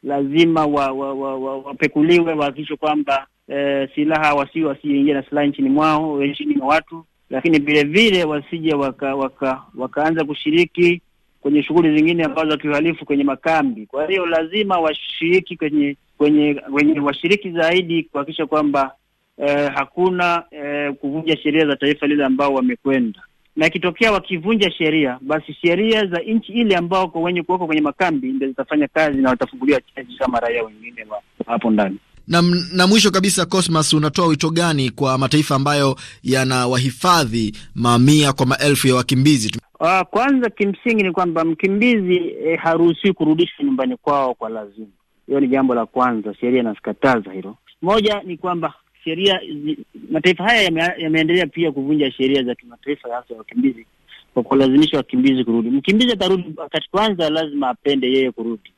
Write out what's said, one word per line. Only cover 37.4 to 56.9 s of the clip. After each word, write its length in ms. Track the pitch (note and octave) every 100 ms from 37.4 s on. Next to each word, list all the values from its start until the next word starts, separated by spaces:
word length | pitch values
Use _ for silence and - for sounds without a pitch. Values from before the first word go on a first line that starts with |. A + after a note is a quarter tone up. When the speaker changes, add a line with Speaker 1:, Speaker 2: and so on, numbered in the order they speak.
| G#2+ G#2+ - -
Speaker 2:
mamia 580 | A#2+ A#2+ B2+ D3+ C#3+
kwa 120 | C3+ C3
maelfu 420 | B2 C#3+ C#3+ C3+
ya 80 | B2+
wakimbizi? 640 | B2 C3 C#3 C#3+ G#2+ A2+ _ _
Speaker 1:
Ah, 240 | D#3+ F#3
kwanza 460 | F3+ - B3+ C4+ A#3+
kimsingi 540 | - G3+ F#3+ A#3+ A3
ni 80 | F#3+
kwamba 340 | E3+ F3+ E3 E3
mkimbizi, 680 | D#3+ F#3+ G3+ A#3+ A3+ F#3 F3+ E3 - D3
eh, 140 | E3
haruhusiwi 540 | E3+ E3 E3+ E3 G3+
kurudishwa 520 | F#3 D3+ D#3 E3+ - C#3+
nyumbani 320 | C3 B2+ B2
kwao 360 | - C#3+ C3
kwa 160 | A#2+ A2+
lazima. 380 | A2 G#2 G#2 G#2+ _ _ _ -
Hiyo 120 | C#3
ni 80 | C3+
jambo 280 | C3+ C3 A#2+
la 100 | A2+
kwanza, 480 | - B2+ A2+ G#2 G2
sheria 240 | A#2+ B2+
inakataza 720 | A#2+ - - G#2 C#3 B2 G2
hilo. 220 | F#2 F#2+ A#2 _ _
Moja 400 | E3+ A3 G#3+ G#3 G3
ni 120 | E3
kwamba 360 | F#3 F3 D#3+ - _ _
sheria 360 | - E3 G3 F#3 - D3 D3+
zi-, 120 | D3+ - - -
mataifa 320 | - D#3+ F3+
haya 180 | F#3+ A#3
yame-, 320 | F#3+ E3 E3+ F3
yameendelea 440 | D#3+ D#3+ D#3+ F3 E3
pia 240 | E3 E3
kuvunja 400 | C#3 C3+ D3+ C#3
sheria 320 | - C3 C#3
za 120 | B2 A#2+
kimataifa 600 | A#2+ A#2+ C#3 C#3+ B2 A#2+
hasa 180 | B2
ya 40 | A2+
wakimbizi 460 | G#2+ - C3+ A#2 A2+ _ _ - _
kwa 100 | -
kuwalazimisha 540 | A#2 C3+ C3+ C3+ D3+ D3
wakimbizi 460 | B2+ B2+ C3+ C3
kurudi. 260 | A#2+ A#2 A2+
Mkimbizi 420 | C3+ C3+ G#3 B3
atarudi 420 | G#3+ F#3 F#3+ E3+ D#3
wakati 320 | D#3+ D#3 -